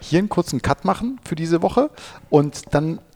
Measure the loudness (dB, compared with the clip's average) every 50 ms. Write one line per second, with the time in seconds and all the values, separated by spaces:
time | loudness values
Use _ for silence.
0 | -6 0 0 2 2 2 0 -2 -2 0 -2 -2 0 -2 -2 0 0 -2 -2 -2
1 | -2 -6 -6 -8 -8 -8 -6 -4 -2 0 0 0 0 0 2 2 0 0 -2 -8
2 | -20 -20 -20 -20 -2 2 4 4 4 4 0 -8 -6 -2 0 0 0 0 -4 -6
3 | -10 _ _